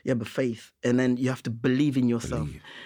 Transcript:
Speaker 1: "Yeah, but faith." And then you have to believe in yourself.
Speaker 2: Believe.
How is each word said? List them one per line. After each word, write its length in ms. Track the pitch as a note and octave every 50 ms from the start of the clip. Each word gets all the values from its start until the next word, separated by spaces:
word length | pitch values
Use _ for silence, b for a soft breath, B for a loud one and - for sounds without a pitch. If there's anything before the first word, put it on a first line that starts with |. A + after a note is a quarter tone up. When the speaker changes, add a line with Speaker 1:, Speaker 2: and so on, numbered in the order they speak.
| B
Speaker 1:
"Yeah, 100 | C3+ B2+
but 140 | A2+ G#2+ -
faith." 420 | - C#3 C3+ A#2+ A2+ - - - _ _ -
And 140 | B2 B2 B2+
then 180 | B2+ B2+ B2
you 120 | B2 C3 B2+
have 140 | C3 -
to 80 | - B2
believe 460 | A2+ A2+ C3 C3 B2+ C3 D3+ D3 C3 C3+
in 100 | B2 A#2
yourself. 380 | A#2 A#2 - - B2 D3+ D3+
Speaker 2:
Believe. 160 | - - - B B B B B